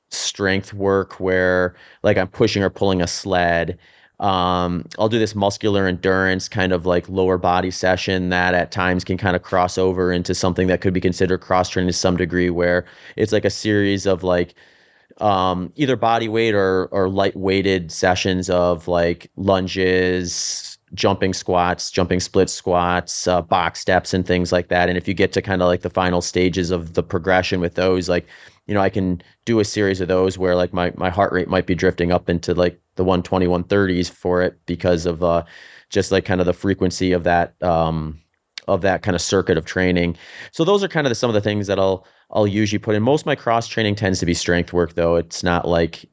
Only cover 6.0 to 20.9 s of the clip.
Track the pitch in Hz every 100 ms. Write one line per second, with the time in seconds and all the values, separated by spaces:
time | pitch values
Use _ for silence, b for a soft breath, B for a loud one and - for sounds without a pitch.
6 | 95 95 95 92 - 107 92 90 90 87
7 | 92 95 92 92 90 90 92 - 92 90
8 | - 92 90 90 90 90 85 104 90 92
9 | - 90 101 90 - 92 90 - 92 92
10 | 90 90 90 90 92 87 92 90 98 92
11 | 92 90 92 92 - 92 90 92 90 87
12 | 95 87 87 90 90 87 87 90 - B
13 | B B 104 104 98 - 110 104 101 98
14 | 98 90 90 90 90 - b b b b
15 | b - 107 95 92 90 90 - 135 117
16 | 113 117 113 110 113 101 95 92 90 98
17 | 92 95 98 - 95 98 95 95 80 -
18 | 92 90 98 92 92 90 87 85 - 87
19 | 85 85 - - 98 95 92 95 92 92
20 | 92 90 87 - - - - - _